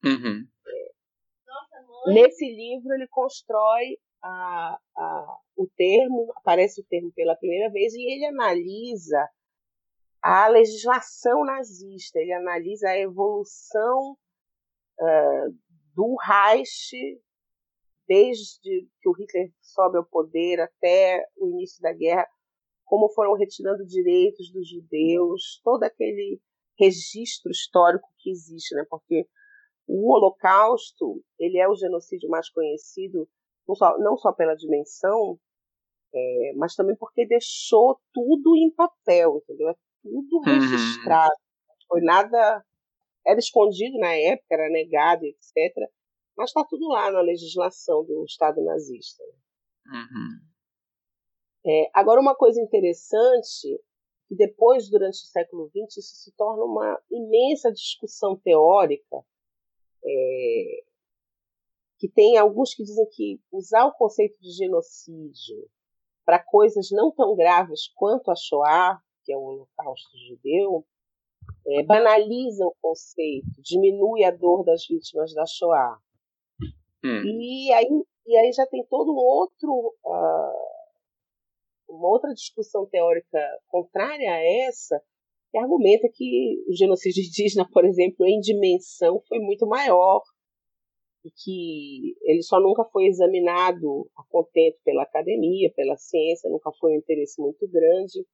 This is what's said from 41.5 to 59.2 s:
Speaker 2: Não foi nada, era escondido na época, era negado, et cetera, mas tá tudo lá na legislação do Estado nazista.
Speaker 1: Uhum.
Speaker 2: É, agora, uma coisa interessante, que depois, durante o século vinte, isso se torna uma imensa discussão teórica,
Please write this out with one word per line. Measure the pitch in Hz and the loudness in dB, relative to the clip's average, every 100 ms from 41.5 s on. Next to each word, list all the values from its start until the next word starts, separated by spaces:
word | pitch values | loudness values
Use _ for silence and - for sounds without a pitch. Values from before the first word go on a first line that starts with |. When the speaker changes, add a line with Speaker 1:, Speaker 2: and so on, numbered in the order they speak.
| _ _ | _ _
Speaker 2:
Não | _ _ | _ _
foi | 175 | -2
nada, | 170 180 208 233 214 214 _ _ _ _ _ _ - | 4 2 4 2 2 0 _ _ _ _ _ _ 0
era | 214 | 0
escondido | 233 233 214 185 233 262 | 2 2 2 2 -6 -2
na | 180 | -2
época, | 160 156 - _ | 0 0 -2 _
era | 160 156 | -4 -2
negado, | 160 160 156 156 170 | -2 -2 0 2 0
et | 156 - | -2 -12
cetera, | _ - 165 - - _ _ _ _ - | _ -2 -2 -4 -12 _ _ _ _ -10
mas | 240 | -4
tá | 311 302 | -4 -4
tudo | 294 320 | -6 -4
lá | 240 202 | -2 0
na | 190 | 0
legislação | 175 170 165 175 180 - - 156 | 0 -2 -6 -4 -4 -6 -2 -2
do | 160 156 | -2 -8
Estado | 151 - 156 151 | -8 -2 -2 -2
nazista. | 165 160 143 120 - - - _ _ _ _ _ _ | -4 -4 -8 -16 -18 -20 -20 _ _ _ _ _ _
Speaker 1:
Uhum. | 127 120 127 - - _ _ _ _ _ _ _ _ _ _ _ _ 175 | -16 -14 -14 -14 -16 _ _ _ _ _ _ _ _ _ _ _ _ -2
Speaker 2:
É, | 156 151 | 0 2
agora, | 190 208 233 | 2 6 6
uma | 277 262 | 4 4
coisa | 233 233 | 4 4
interessante, | 220 214 180 175 - 214 247 247 214 - 143 139 _ _ _ _ _ | 0 0 0 -4 -4 2 4 2 -2 -14 -10 -12 _ _ _ _ _
que | 190 | 0
depois, | 202 - 233 262 202 | 0 4 4 4 2
durante | 202 190 190 | 0 0 -6
o | - | -8
século | 180 170 175 156 | -6 -6 -8 -10
vinte, | 196 214 - | -10 -10 -14
isso | - | -20
se | - - _ | -20 -20 _
torna | 214 220 | -4 -2
uma | 233 214 214 202 _ | -4 -4 -4 -6 _
imensa | 240 220 220 262 302 233 | -10 0 2 2 0 -2
discussão | 202 - - 214 - 202 190 | -4 -10 -12 -14 -6 -6 -4
teórica, | - 156 160 196 170 143 _ 139 | 2 6 6 6 4 -2 _ -16